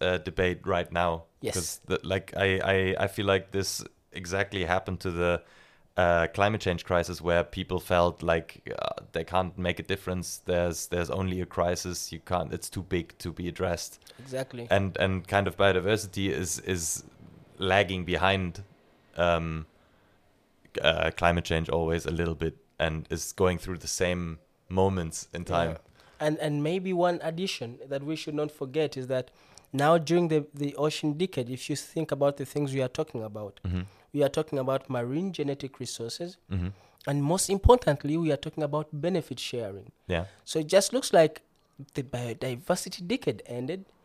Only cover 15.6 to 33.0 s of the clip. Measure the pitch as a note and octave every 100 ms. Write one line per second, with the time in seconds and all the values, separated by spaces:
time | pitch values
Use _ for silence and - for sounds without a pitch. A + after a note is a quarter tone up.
15.6 | G2 F#2 F2+ G#2+ G2 G2 G2 C#2 F2+ -
16.6 | - F#2 D#2+ - - - - - - -
17.6 | F#2 F#2+ F#2 F#2 E2+ E2 F#2 G2 F2+ E2+
18.6 | G2 _ _ _ _ - F2 E2+ E2 D#2+
19.6 | D#2+ _ _ _ _ _ _ _ _ _
20.6 | _ - D#2 D#2+ D#2+ - E2+ E2+ - E2
21.6 | E2 E2 E2 E2 - E2+ E2+ D#2 D#2+ -
22.6 | _ - D#2+ D#2 - E2+ - - F#2 F2
23.6 | - F2 E2+ - F2+ F2+ E2+ D#2+ _ _
24.6 | - F#2 F#2+ F#2 E2 - - E2 F2+ F2
25.6 | E2 D#2+ _ _ - - D3+ D#3 D3+ D3
26.6 | D3+ F#3+ F#3 F3+ F3 F3 E3 E3 F#3+ -
27.6 | A#2+ B2 C3+ C#3 C#3+ D#3 - D3 D3 -
28.6 | C3+ D3 D3 C3+ B2+ C3 - _ _ -
29.6 | _ C3+ D3 E3+ D3 E3+ E3+ D#3 D3 C#3
30.6 | C#3+ C#3 D3+ - D#3 D3 F#3 C#3 A#2+ B2+
31.6 | - D3 - E3 D3+ C#3 C#3+ C#3+ C3+ D3
32.6 | C#3+ C3+ B2+ -